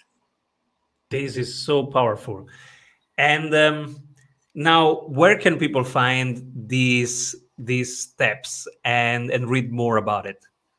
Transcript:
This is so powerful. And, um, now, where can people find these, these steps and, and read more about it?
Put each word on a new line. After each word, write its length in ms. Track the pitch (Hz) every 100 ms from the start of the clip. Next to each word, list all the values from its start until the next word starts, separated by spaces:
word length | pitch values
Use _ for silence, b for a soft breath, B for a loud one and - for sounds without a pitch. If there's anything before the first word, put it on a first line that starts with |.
| _ _ _ _ _ _ _ _ _ _ _
This 260 | 139 139 127
is 180 | 120 -
so 280 | - 147
powerful. 640 | 135 135 120 107 - 95 - b b b b b _ -
And, 380 | 147 151 156 151
um, 420 | 151 151 147 - - _ _ _ _
now, 540 | - 156 165 160 156 -
where 320 | 135 175 202
can 180 | 190 151
people 260 | 151 127
find 600 | 127 135 123 127 127 123 131 127 107
these, 680 | 127 127 123 120 - - - _ -
these 400 | 117 127 123 -
steps 720 | - - 113 - - - - -
and, 480 | 123 120 120 120 120
and 180 | 131 120
read 220 | 131 117
more 260 | 117 120 110
about 300 | 104 104 98
it? 180 | 98 _ _ _